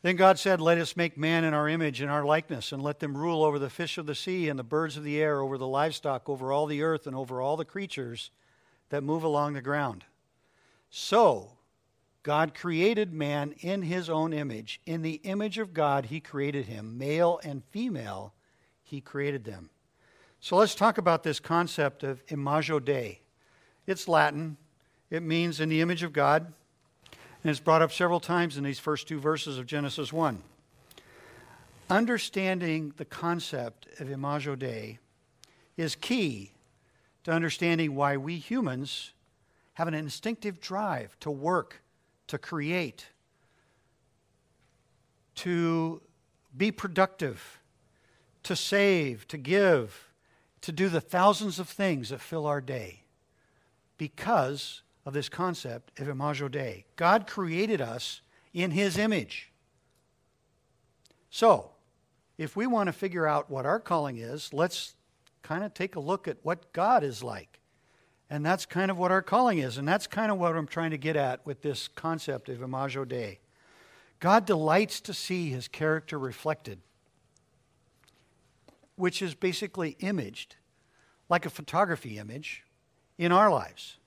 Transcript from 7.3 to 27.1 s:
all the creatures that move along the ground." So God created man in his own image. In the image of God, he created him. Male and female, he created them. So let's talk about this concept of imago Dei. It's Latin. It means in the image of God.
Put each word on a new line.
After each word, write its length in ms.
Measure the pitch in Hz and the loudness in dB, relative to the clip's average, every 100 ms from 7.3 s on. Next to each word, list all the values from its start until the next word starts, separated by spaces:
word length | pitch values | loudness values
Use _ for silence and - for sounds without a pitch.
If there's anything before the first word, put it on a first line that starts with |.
| 127 | -4
all 160 | 135 156 | -2 -2
the 80 | |
creatures 680 | 151 196 196 - 123 117 - _ _ _ _ _ _ | -4 -8 -8 -8 -8 -10 -14 _ _ _ _ _ _
that 120 | 143 | -4
move 220 | 139 165 | 0 0
along 300 | 160 147 147 | 2 2 0
the 80 | 143 | -2
ground." 420 | 127 147 135 95 - _ _ _ _ _ _ _ _ | -2 0 -2 -6 -16 _ _ _ _ _ _ _ _
So 680 | - - 214 208 113 101 _ _ _ _ _ _ _ | -12 2 6 6 6 -6 _ _ _ _ _ _ _
God 320 | - 147 160 | 0 2 2
created 600 | - 175 160 196 220 202 | -2 -2 2 4 4 -2
man 380 | 156 147 147 147 - | -2 -2 -2 -4 -6
in 200 | 170 202 | -4 -4
his 300 | 165 180 165 | -2 -4 -2
own 240 | 156 160 | 0 0
image. 440 | 151 143 110 110 - | -2 -4 -8 -10 -14
In 160 | - 165 | -6 -4
the 220 | 160 156 | -4 -6
image 320 | 190 202 214 214 | -4 -4 -4 -4
of 160 | 202 | -6
God, 320 | 160 151 139 120 | 0 2 2 -2
he 140 | 156 | -10
created 460 | - 143 139 143 110 | -8 -4 -2 -4 -6
him. 320 | 110 110 117 | -10 -10 -8
Male 420 | 139 156 170 170 | -2 2 4 2
and 220 | 160 139 | -6 -10
female, 720 | - 208 247 151 107 98 104 _ _ _ _ _ | -10 -6 -6 -6 -8 -10 -12 _ _ _ _ _
he 180 | _ 139 | _ -14
created 440 | - 143 143 135 | -8 -4 -4 -4
them. 260 | 107 92 82 _ _ _ _ _ _ _ | -8 -14 -18 _ _ _ _ _ _ _
So 180 | - 180 | 2 6
let's 180 | 214 | 6
talk 240 | - 214 214 | 6 2 4
about 240 | 175 165 | 2 2
this 180 | 160 139 | 0 -4
concept 640 | - 170 175 - 143 - | 0 0 2 0 -2 -2
of 200 | 139 127 - | -8 -8 -8
imago 500 | 147 139 151 151 151 | -4 0 0 0 -2
Dei. 440 | 127 139 113 92 _ _ _ _ _ _ - | 0 -2 -2 -12 _ _ _ _ _ _ -6
It's 200 | 185 - | -6 4
Latin. 520 | 160 151 147 160 147 _ _ _ _ _ | 4 4 2 -8 -10 _ _ _ _ _
It 140 | 165 | -6
means 380 | 165 165 170 151 | 0 0 0 0
in 100 | 156 | 0
the 100 | 156 | 2
image 220 | 170 175 | 2 0
of 100 | 170 | -2
God. 400 | 151 139 156 170 - _ _ _ _ - | 4 6 4 2 -18 _ _ _ _ -20